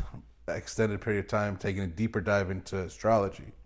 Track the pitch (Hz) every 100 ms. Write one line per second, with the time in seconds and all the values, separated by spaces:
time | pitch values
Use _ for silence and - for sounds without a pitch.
0 | - - - - - 85 - - 110 101
1 | - 104 95 107 104 95 101 98 95 82
2 | 110 110 92 101 95 95 - 98 90 -
3 | 110 113 98 - - -